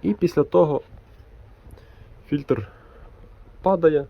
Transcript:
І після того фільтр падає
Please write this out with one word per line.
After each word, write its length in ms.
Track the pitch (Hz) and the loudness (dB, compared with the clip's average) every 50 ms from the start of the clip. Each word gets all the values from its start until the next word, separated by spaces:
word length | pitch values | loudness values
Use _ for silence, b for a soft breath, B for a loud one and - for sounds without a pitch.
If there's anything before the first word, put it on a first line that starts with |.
| - | -2
І 120 | 185 208 | -4 -4
після 280 | - - 170 - - 143 | 0 -2 -2 0 0 -2
того 400 | - - 180 175 151 147 131 - - - - - - - - - - - - - - - - - - b b b b b b b b b - - - | 2 4 2 2 4 2 -4 -6 -8 -20 -20 -20 -20 -20 -20 -20 -20 -20 -20 -20 -20 -20 -20 -20 -20 b b b b b b b b b -20 -10 -6
фільтр 400 | - 143 139 - 131 113 101 b b b b b b b b b b b b - - - - - - - - | -6 -6 -2 -2 -4 -4 -4 b b b b b b b b b b b b -20 -20 -20 -20 -20 -20 -4 -2
падає 440 | 185 190 180 165 160 156 147 139 - | 0 0 4 4 4 2 2 -2 -4